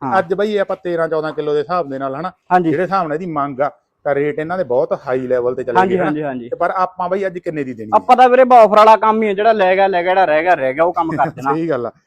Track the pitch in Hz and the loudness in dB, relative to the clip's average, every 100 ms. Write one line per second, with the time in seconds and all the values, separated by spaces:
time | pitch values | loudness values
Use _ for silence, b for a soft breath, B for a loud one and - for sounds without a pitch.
0 | 135 190 170 185 214 208 190 190 180 165 | -2 0 0 -2 -2 -2 -4 -6 -6 -4
1 | 160 160 156 147 151 147 147 180 143 135 | -2 -2 -4 -6 -4 -2 -2 -4 -4 -6
2 | 135 135 180 - - 185 165 151 180 190 | -8 -8 -10 -12 -2 0 2 -2 -2 -2
3 | 165 151 180 151 143 127 143 - _ _ | -2 -6 -6 -4 -4 -4 -6 -6 _ _
4 | 147 143 147 143 156 185 160 123 165 190 | -4 -2 -2 -4 -6 -6 -2 -2 -2 -4
5 | 131 131 127 127 120 127 127 175 190 185 | -4 -4 -2 -2 -2 -4 -2 0 2 0
6 | 165 151 151 127 117 - 175 190 185 - | -2 -4 -6 -8 -10 -4 -2 -2 -4 -4
7 | 175 190 190 180 175 156 131 113 110 - | -6 -4 -4 -8 -8 -8 -8 -10 -2 0
8 | - 247 254 254 254 247 214 214 220 220 | 2 4 6 6 6 6 8 8 6 6
9 | 220 220 220 196 214 220 185 190 196 180 | 4 0 0 0 2 2 2 2 2 0
10 | 175 190 180 156 170 165 135 135 170 175 | 0 2 2 2 2 0 0 0 0 0
11 | 165 151 143 - - 156 165 131 117 - | -4 -2 -4 -4 -4 -2 -2 -4 -6 -8